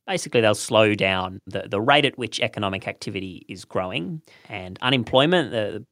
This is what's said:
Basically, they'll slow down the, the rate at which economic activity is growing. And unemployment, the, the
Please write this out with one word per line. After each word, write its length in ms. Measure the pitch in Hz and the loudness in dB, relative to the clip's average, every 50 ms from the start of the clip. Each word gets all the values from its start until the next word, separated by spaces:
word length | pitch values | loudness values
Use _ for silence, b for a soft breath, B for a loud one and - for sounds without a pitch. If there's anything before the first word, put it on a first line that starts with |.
| _ | _
Basically, 360 | - 190 170 - 151 - 123 110 | -6 -6 -6 -4 0 2 4 4
they'll 120 | 107 104 | 4 4
slow 400 | - - - 120 110 110 107 104 | 2 0 2 4 6 6 6 4
down 460 | 101 - 95 95 92 92 92 92 92 - | 2 2 2 2 0 -2 -4 -6 -10 -12
the, 180 | - - 95 - | -10 -8 -8 -6
the 140 | - 101 98 | -4 -4 0
rate 240 | 110 131 143 151 143 | 2 4 4 4 4
at 140 | 131 - - | 2 -2 -4
which 200 | 123 107 - - | -6 -6 -4 -4
economic 480 | - 110 - - 104 98 95 95 - | -4 -4 -4 -4 -4 -4 -4 -4 -6
activity 600 | 101 104 - - - 104 98 95 95 90 - - - | -8 -10 -8 -8 -8 -8 -8 -8 -8 -10 -14 -16 -16
is 160 | 101 90 - | -16 -16 -12
growing. 560 | - - 98 92 92 95 139 170 185 170 156 b b b b b - | -6 -4 -4 -4 -4 -4 -6 -6 -6 -8 -10 b b b b b -14
And 280 | 110 101 92 92 92 - - | -12 -12 -10 -12 -8 -4 0
unemployment, 680 | 127 139 131 113 - - 127 139 160 180 180 151 101 | 2 2 2 2 2 4 4 6 6 4 2 2 0
the, 280 | - 113 107 101 - 104 | -2 -2 -2 -2 -4 -8
the 80 | 120 - | -12 -8